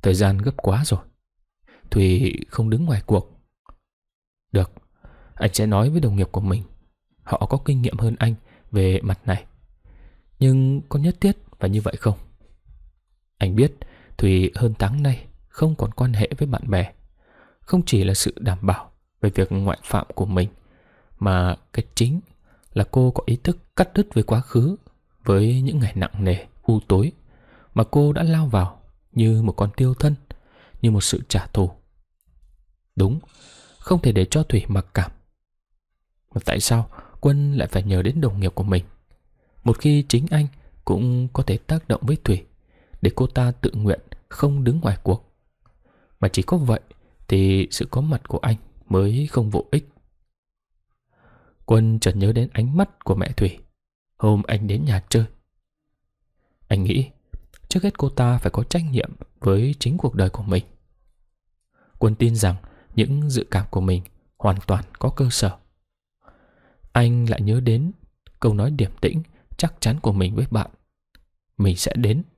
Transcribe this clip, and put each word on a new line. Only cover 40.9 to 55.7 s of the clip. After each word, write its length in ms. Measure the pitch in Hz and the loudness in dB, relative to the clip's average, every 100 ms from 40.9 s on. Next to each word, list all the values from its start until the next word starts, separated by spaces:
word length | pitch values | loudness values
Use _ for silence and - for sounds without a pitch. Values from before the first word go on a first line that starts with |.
| 95 123 123 127 | -2 0 0 -2
có 100 | - | -2
thể 140 | - 113 | -2 -2
tác 300 | - 160 - | -2 -4 -2
động 140 | - | -4
với 140 | 110 156 | -2 -2
Thủy 220 | - 92 - _ _ _ _ - | 0 -2 -4 _ _ _ _ -2
để 100 | - - | -2 0
cô 120 | 120 | -2
ta 240 | 123 123 | 0 0
tự 200 | 123 - | 0 -4
nguyện 260 | 107 104 - - - _ | 0 -2 -2 -6 -20 _
không 340 | - 143 143 | -2 0 2
đứng 160 | 127 160 | 0 0
ngoài 180 | 156 92 | -2 -2
cuộc? 320 | - 110 _ _ _ _ _ _ _ _ _ _ | -2 -2 _ _ _ _ _ _ _ _ _ _
Mà 80 | 101 | -2
chỉ 140 | - | -2
có 160 | - 180 | -2 0
vậy 220 | 131 110 _ _ _ _ - | 0 -2 _ _ _ _ -2
thì 400 | 95 95 95 92 | 2 4 2 0
sự 160 | - - | -6 -4
có 100 | 127 | -2
mặt 200 | 151 135 - | -2 -4 -4
của 120 | - | -4
anh 160 | 120 110 - - - | -2 -2 -6 -20 -2
mới 380 | 95 98 123 147 | 0 2 0 -2
không 180 | - 107 | -2 0
vô 160 | 101 - | -2 -2
ích. 180 | 156 - _ _ _ _ _ _ _ _ _ _ _ _ _ _ _ _ _ - | -4 -4 _ _ _ _ _ _ _ _ _ _ _ _ _ _ _ _ _ 2
Quân 340 | 113 113 113 | 4 4 2
chợt 160 | 107 98 | 0 2
nhớ 180 | 98 | 2
đến 160 | 117 123 | 2 0
ánh 240 | - 120 160 | -2 0 0
mắt 260 | 196 _ | 0 _
của 120 | - 90 | -4 -2
mẹ 160 | 92 | -2
Thủy 280 | - 92 - - _ _ _ _ _ | -2 -2 -2 -20 _ _ _ _ _
hôm 240 | 107 104 - | 2 2 0
anh 200 | 107 104 | -2 -2
đến 180 | 107 151 | -2 0
nhà 180 | 95 - | -2 2
chơi. 160 | 117 110 - _ _ _ | 0 0 -6 _ _ _